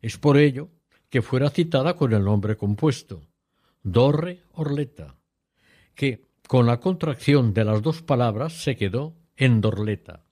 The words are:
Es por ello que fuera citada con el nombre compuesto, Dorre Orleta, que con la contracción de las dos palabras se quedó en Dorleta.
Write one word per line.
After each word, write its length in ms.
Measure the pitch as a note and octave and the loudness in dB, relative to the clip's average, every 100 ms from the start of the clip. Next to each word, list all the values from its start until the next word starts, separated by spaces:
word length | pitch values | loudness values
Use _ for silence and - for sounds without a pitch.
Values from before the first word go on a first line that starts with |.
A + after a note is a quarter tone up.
Es 160 | A2+ - | -10 -2
por 220 | D3 C#3+ | 2 4
ello 320 | D3 C3 D#3 _ _ _ _ | 4 0 -12 _ _ _ _
que 120 | C3 | -4
fuera 280 | A2 B2+ C#3+ | -2 0 0
citada 460 | - E3 D3 C#3+ F3 | 0 0 0 0 0
con 160 | C3+ | 0
el 120 | A2 | 2
nombre 320 | G2 G#2 G#2 G#2+ | 2 0 0 -4
compuesto, 680 | G2+ G#2 D#3 C3 - F2+ D2 _ _ _ _ _ | -4 0 -2 -2 -8 -20 -20 _ _ _ _ _
Dorre 640 | G2 F2+ E3 D3 F3 F3+ _ | -2 2 4 2 -4 -10 _
Orleta, 640 | - D3 C#3+ D3 - D2+ _ _ _ _ _ _ _ _ | -10 -6 -4 -6 -10 -20 _ _ _ _ _ _ _ _
que 300 | - C#3 A#2 _ _ _ | -6 -6 -6 _ _ _
con 200 | B2+ A#2+ | 2 4
la 120 | A#2+ | 2
contracción 720 | F#3+ F#3 D#3 C#3 - C#3+ A#2+ | -2 -4 -4 -4 2 2 2
de 120 | G2+ | 0
las 180 | G#2+ G#2+ | 0 0
dos 180 | A2 D#3+ | -2 -6
palabras 520 | - C3 A#2+ G#2+ D3+ | -2 0 0 -2 -8
se 240 | E3 - B2+ | -6 -6 -4
quedó 400 | G2 A2 D3+ - _ _ | -4 -4 -8 -12 _ _
en 240 | C3+ A2+ | 2 4
Dorleta. 640 | G#2 G2 G#2+ G2+ - D#2+ _ | 2 -2 -4 -6 -8 -20 _